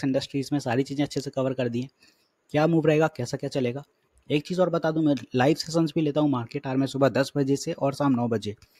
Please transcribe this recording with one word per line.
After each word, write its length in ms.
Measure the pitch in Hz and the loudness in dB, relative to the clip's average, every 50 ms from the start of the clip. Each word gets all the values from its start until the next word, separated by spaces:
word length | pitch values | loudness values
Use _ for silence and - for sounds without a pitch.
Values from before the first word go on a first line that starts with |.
| - | -2
Industries 460 | 135 131 135 135 - - 139 131 - | 0 0 -2 -2 -4 -4 -6 -4 -2
में 80 | 147 139 | -4 -4
सारी 240 | - 127 117 131 135 | -2 0 0 0 0
चीज़ें 220 | 131 139 139 147 | -2 -2 -4 -4
अच्छे 160 | 135 - 143 | -2 -4 -6
से 80 | 131 143 | -8 -4
कवर 240 | - 135 131 135 131 | -4 -2 -2 -2 -2
कर 160 | 135 123 120 | -2 -2 -2
दी 120 | 117 120 | -2 -4
हैं। 80 | 127 139 _ _ _ _ _ _ _ _ _ _ _ _ | -6 -8 _ _ _ _ _ _ _ _ _ _ _ _
क्या 160 | - 147 156 | 0 2 2
मूव 200 | 165 170 160 147 | 4 4 4 4
रहेगा, 200 | 160 151 151 160 | 4 4 4 2
कैसा 300 | 151 - - 120 - - | 2 0 -4 -8 -6 -6
क्या 120 | - - 135 | -6 -6 -4
चलेगा। 340 | - 143 127 120 120 139 147 _ _ _ _ _ _ _ _ - | -2 -2 -2 -2 -4 -6 -10 _ _ _ _ _ _ _ _ -2
एक 160 | 139 151 - | -2 -2 -2
चीज़ 140 | - 185 180 | -2 0 0
और 80 | 180 170 | 2 2
बता 220 | 165 170 - 160 | 0 0 0 0
दूँ, 120 | 156 160 160 | 0 2 2
मैं 120 | 147 143 117 - - - | 2 2 0 -2 -2 0
लाइव 200 | 127 - 147 160 | 2 4 4 2
सेशंस 360 | - - - 156 170 165 147 - | 0 -2 -2 0 0 0 0 0
भी 60 | 170 | 0
लेता 200 | 156 147 139 151 | -2 0 2 2
हूँ 80 | 151 147 | 2 2
मार्केट 380 | 135 120 120 - - 143 - | 2 0 -4 -6 -8 -8 -6
आवर 100 | 135 131 | -4 -2
में 100 | 131 135 | 0 0
सुबह 220 | 127 - 135 139 131 | 0 2 4 4 4
दस 220 | 104 127 139 - - | 4 2 0 0 0
बजे 180 | 143 139 135 139 | -2 0 0 0
से 180 | 139 - 160 170 | 0 -2 -4 -4
और 200 | - 139 139 139 | -2 -2 -2 0
शाम 180 | - 147 139 | 0 2 2
नौ 160 | 131 117 120 | 2 2 0
बजे। 280 | 117 113 107 98 104 101 - _ _ _ | 0 -2 -2 -4 -6 -10 -10 _ _ _